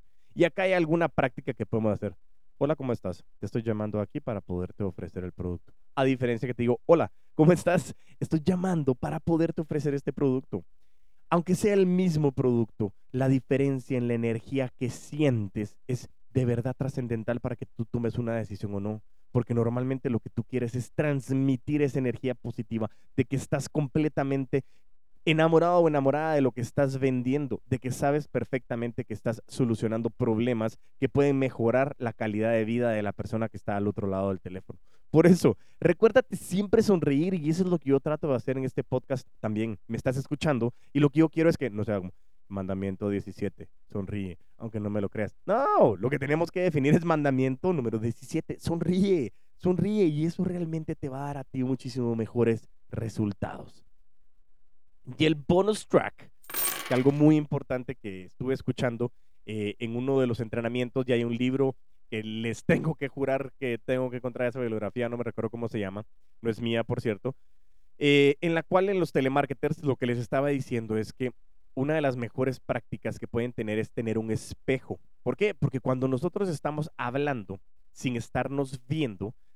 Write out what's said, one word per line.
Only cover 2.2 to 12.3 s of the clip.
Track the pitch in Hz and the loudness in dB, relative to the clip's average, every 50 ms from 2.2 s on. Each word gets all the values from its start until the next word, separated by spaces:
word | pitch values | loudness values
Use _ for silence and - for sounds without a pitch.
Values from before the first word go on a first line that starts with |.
| - - - - - - - - | -18 -20 -20 -20 -20 -14 -4 -2
"Hola, | 143 143 156 | 0 0 0
¿cómo | - 135 127 | 0 0 -2
estás? | 117 - - 92 87 - - - - - | -2 -2 -4 -6 -8 -8 -12 -20 -14 -10
Te | 104 | -10
estoy | 104 - 120 | -6 -4 -4
llamando | 113 117 107 107 107 107 104 107 | -2 -2 -2 -2 -2 -2 -2 -2
aquí | 101 - - 147 | -4 -4 -6 -8
para | - 131 110 95 | -6 -6 -6 -6
poderte | - - 90 90 90 - - - | -6 -4 -4 -4 -4 -6 -6 -6
ofrecer | 101 95 87 - 90 82 - 92 | -6 -6 -4 -6 -10 -10 -8 -8
el | 90 90 | -8 -8
producto". | - - 87 90 87 82 - - - - - - - | -8 -6 -6 -6 -6 -6 -10 -16 -20 -20 -16 -8 -2
A | 139 | 0
diferencia | 135 135 131 123 127 120 117 110 143 123 | 2 2 2 2 0 -2 -2 -2 -4 -4
que | 120 | -2
te | - 120 | 0 2
digo, | 120 120 - - | 2 2 2 6
"Hola, | - 170 160 110 - - - - - - | 4 6 6 4 -2 -4 -16 -18 -6 2
¿cómo | - 156 170 | 6 6 6
estás? | 180 - - 175 175 185 - - - - - - - - | 6 6 4 2 2 2 0 -4 -12 -16 -18 -16 -8 -8
Estoy | 135 - 160 156 143 | -4 -2 -2 0 0
llamando | 180 185 180 180 190 175 165 139 131 127 | 0 0 0 0 0 0 2 2 0 0
para | - - 147 156 160 | 0 -2 -6 -6 -4
poderte | - 165 170 160 165 165 - - | -2 0 2 2 2 0 0 -4
ofrecer | 156 - 151 151 135 147 139 | -6 -4 -4 -2 -2 -2 -2
este | 139 - 143 | -2 -4 -4
producto". | 135 - 147 135 127 135 - - - 90 - - - - - - - - - - - - - - | -2 2 2 2 2 0 -2 -4 -8 -8 -8 -10 -20 -20 -20 -20 -20 -20 -20 -20 -20 -14 -4 0
Aunque | 165 175 165 180 180 | 0 0 2 2 0
sea | - - 208 | 2 2 4
el | 202 196 190 | 4 6 4
mismo | 180 180 180 190 180 156 156 151 139 | 4 4 4 2 2 2 2 2 2